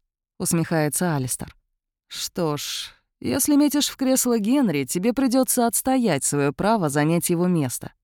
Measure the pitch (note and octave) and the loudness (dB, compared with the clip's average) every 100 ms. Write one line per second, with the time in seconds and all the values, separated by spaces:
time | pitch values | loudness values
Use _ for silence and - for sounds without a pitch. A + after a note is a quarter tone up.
0 | _ _ _ - D#3+ E3+ D#3+ E3 D3+ - | _ _ _ -8 -2 0 0 0 0 0
1 | F3+ D3 B2+ - - - _ _ _ _ | -2 -2 -4 -6 -10 -18 _ _ _ _
2 | - - - - D#3+ D3 - - - - | -18 -12 -10 -4 -4 -4 -6 -10 -12 -16
3 | _ - - C4+ D4+ C#4+ D4 D4 - - | _ -10 -4 -2 2 4 4 2 -2 -2
4 | C4 C4 B3 A#3 G3+ C#4+ A3+ D3 C3+ F3+ | 0 2 2 0 2 2 2 0 -2 -2
5 | A3+ A#3+ C4 C4 B3+ B3 A#3 - C4 C4 | 0 2 2 2 2 2 0 0 0 0
6 | A#3 C#3 - C#3+ C#3+ - G3 A3 D3+ D3 | 2 0 0 0 0 0 0 2 0 2
7 | D3+ E3+ - E3+ F3+ E3+ B2+ - - _ | 2 2 0 0 2 0 -2 -6 -12 _